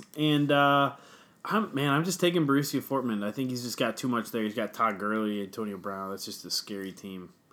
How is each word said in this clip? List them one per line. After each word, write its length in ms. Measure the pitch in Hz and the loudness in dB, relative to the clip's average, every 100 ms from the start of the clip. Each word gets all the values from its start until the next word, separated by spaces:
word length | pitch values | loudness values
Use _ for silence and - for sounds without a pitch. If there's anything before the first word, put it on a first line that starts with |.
| - 147 | -6 0
And, 360 | 151 147 143 | 2 4 4
uh, 400 | 143 143 143 139 - - - - _ | 6 6 6 4 0 -16 -20 -20 _
I'm, 300 | - 202 196 | -2 0 0
man, 160 | 135 143 | 0 2
I'm 140 | 139 | 2
just 160 | 175 - | 0 2
taking 260 | 175 175 147 | 2 4 4
Borussia 340 | 139 143 139 | 4 2 -2
Fortman. 440 | - 135 123 104 | -2 -2 0 -2
I 80 | 104 | -2
think 180 | 123 127 | -2 -4
he's 140 | 123 | -4
just 120 | 120 - | -6 -2
got 200 | 120 107 | -2 0
too 100 | 131 | -2
much 240 | 117 110 | -2 -2
there. 140 | 117 | -2
He's 100 | 107 | -2
got 200 | 107 104 | -2 -4
Todd 240 | - 113 98 | 0 0 0
Gurley, 440 | 104 110 107 104 | 0 0 0 -2
Antonio 340 | 98 117 107 98 | -6 -6 -6 -6
Brown. 340 | 98 98 95 | -6 -6 -6
That's 140 | 98 | -8
just 200 | - - | -8 -10
a 60 | 90 | -6
scary 400 | - - 101 95 | -6 -4 -6 -8
team. 380 | 90 101 95 90 - _ | -10 -10 -12 -12 -20 _